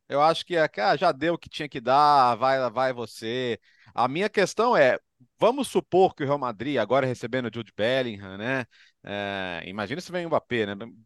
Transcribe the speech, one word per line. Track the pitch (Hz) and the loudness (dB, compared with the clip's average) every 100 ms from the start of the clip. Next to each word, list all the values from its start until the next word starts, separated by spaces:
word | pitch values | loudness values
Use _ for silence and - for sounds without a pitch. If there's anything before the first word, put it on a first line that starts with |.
| - | -4
eu | 139 | 2
acho | 156 160 - | 2 2 -2
que | 170 | 0
é, | 151 | 0
que, | - | 0
ah, | 208 151 | 0 2
já | 180 | 2
deu | 135 160 | 2 -2
o | 165 | -2
que | - | -6
tinha | - 151 | -12 -10
que | 143 | -6
dar, | 117 139 147 143 123 110 | 2 4 6 6 6 4
vai, | 131 135 123 | 2 2 0
vai | 110 131 | 0 -2
você. | 120 110 - 113 123 127 107 _ _ - - | -2 -8 -8 -6 -4 -4 -6 _ _ -12 -2
A | 123 | -2
minha | 151 208 | 0 -2
questão | - 180 - 240 202 | 0 -2 0 2 4
é, | 131 107 _ _ 123 - | 4 2 _ _ _ 0
vamos | 202 277 240 | 2 2 -2
supor | 190 - 175 185 | -4 0 2 2
que | - | 2
o | 139 | -4
Real | 143 | -2
Madrid, | 127 98 135 131 | -4 -6 -4 -2
agora | 104 131 131 | 2 2 0
recebendo | 120 117 127 117 | -4 -6 -6 -6
o | |
Jude | 120 110 - | -8 -12 -4
Bellingham, | 110 131 123 101 98 98 | -2 0 -2 -8 -14 -10
né? | 113 135 117 _ _ _ | -4 -4 -6 _ _ _
É, | 98 101 101 98 92 85 85 | -10 -6 -6 -6 -6 -8 -10
imagina | 101 101 143 | -8 -6 -8
se | - | -8
vem | 175 | -8
o | 170 | -2
Mbappé, | 139 - 123 101 | -4 -2 -2 -2
né? | 101 113 - | -4 -12 -18